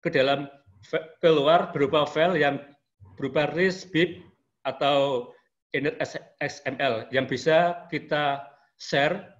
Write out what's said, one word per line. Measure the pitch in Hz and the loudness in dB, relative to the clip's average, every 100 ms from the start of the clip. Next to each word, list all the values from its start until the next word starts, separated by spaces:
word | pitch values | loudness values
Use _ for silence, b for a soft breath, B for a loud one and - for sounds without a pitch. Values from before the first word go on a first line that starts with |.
| 170 | 0
ke | |
dalam | 156 135 143 143 - _ _ - | 2 2 2 -4 -14 _ _ -8
fe-, | 160 160 - 170 | -8 -8 0 4
keluar | 156 143 170 185 | 4 6 4 2
berupa | 147 139 156 143 | -2 0 2 0
file | 156 165 175 | 2 2 2
yang | 143 139 - _ _ _ - - | 0 0 -10 _ _ _ -20 -10
berupa | 135 151 143 151 | -4 -2 -2 0
ris, | 185 180 - | 0 -2 -4
bib, | 156 175 175 - _ _ _ | 0 0 -2 -20 _ _ _
atau | 135 131 143 143 139 127 120 B B _ _ | -8 -2 2 2 2 -2 -6 B B _ _
init | 143 143 - | -4 -4 -4
S-, | 160 151 - _ | -8 -8 -16 _
X | 147 - 135 | -8 -6 -10
M | 131 | -4
L | 139 113 113 | -2 -2 -2
yang | 127 131 | -4 -2
bisa | 127 160 160 175 175 - | -2 2 4 4 -2 -8
kita | 151 - 151 147 139 - b b _ | -10 -4 -2 -2 -4 -10 b b _
share | - 147 147 190 - _ | -4 0 0 -2 -10 _